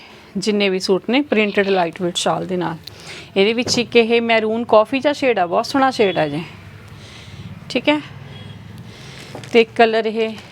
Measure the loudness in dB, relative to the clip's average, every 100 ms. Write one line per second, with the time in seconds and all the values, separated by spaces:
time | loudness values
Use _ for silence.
0 | -14 -20 -10 -6 0 2 2 0 2 0
1 | 2 0 2 2 2 2 2 2 0 -2
2 | -4 -2 -2 -2 -2 -4 -4 -6 -12 -18
3 | -16 -16 -6 2 2 2 0 0 2 4
4 | 4 2 4 2 2 -2 4 4 4 0
5 | 0 0 0 2 2 0 0 2 2 4
6 | 2 2 0 -2 -8 -14 -20 -20 -20 -20
7 | -20 -18 -18 -16 -16 -16 -8 -4 0 0
8 | -2 -16 -18 -18 -18 -18 -18 -18 -18 -18
9 | -18 -18 -16 -16 0 2 2 4 4 4
10 | -2 -2 -4 -6 -16